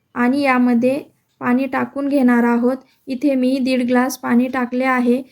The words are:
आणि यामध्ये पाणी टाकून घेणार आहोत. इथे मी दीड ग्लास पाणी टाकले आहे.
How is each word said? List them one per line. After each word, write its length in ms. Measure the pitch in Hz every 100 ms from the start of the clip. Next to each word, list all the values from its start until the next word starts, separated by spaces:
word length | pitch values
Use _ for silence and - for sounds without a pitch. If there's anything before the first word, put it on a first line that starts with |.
| _
आणि 260 | - 247 277
यामध्ये 580 | 277 254 247 240 240 277 - _ _ -
पाणी 260 | 254 247 269
टाकून 420 | 269 247 277 277
घेणार 360 | 285 247 240
आहोत. 320 | 233 240 247 262 - _ -
इथे 280 | 254 294
मी 240 | 262 254 269
दीड 240 | 254 262
ग्लास 360 | 247 247 254 262
पाणी 300 | 262 240 254
टाकले 360 | 262 247 247
आहे. 380 | 262 254 240 247 262